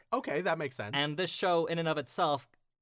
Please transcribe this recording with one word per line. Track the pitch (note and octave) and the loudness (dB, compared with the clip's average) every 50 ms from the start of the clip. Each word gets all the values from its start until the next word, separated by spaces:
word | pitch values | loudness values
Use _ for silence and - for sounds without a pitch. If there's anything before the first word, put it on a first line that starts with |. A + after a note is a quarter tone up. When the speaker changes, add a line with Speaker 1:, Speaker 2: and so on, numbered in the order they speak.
| _ - | _ -4
Speaker 1:
Okay, | G3+ C4 - B3+ C#3+ D#3 | -4 -4 -2 -2 -2 0
that | F3+ F3+ E3 E3 | 0 0 0 -2
makes | D3+ C3 - | -2 -6 -6
sense. | - G#2 G#2+ C3+ | -8 -8 -4 -2
Speaker 2:
And | C#3+ D3 D3+ D3 | 0 0 0 0
this | E3+ F#3 F3 | -2 -2 -2
show | - - G3+ F#3 F3 E3+ E3 | -2 0 2 4 4 4 4
in | - E3 E3 | 2 0 0
and | E3 D#3+ | 0 0
of | D#3 | 0
itself | D3+ C3 - - - F3 D3+ C#3+ C3+ - _ _ _ _ _ _ _ | -2 -2 -4 0 2 2 4 2 0 -2 _ _ _ _ _ _ _